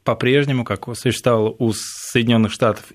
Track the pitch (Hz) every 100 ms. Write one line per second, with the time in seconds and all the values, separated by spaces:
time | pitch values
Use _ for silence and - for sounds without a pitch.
0 | - 113 127 139 143 131 120 101 - 113
1 | 127 - 123 113 107 - 117 101 - -
2 | - 123 117 113 110 - 120 104 -